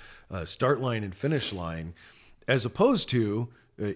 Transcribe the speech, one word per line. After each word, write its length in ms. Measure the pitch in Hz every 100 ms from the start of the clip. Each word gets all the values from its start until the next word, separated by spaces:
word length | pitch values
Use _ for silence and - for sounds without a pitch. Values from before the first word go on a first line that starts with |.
| - - -
a 160 | 92 78
start 340 | - 123 135
line 220 | 127 113
and 100 | 101
finish 380 | 90 143 151 -
line, 420 | 95 85 82 82 - - - - - -
as 180 | 131
opposed 440 | 107 - 226 226 -
to, 380 | 127 107 107 120 - _ -
uh, 100 | 104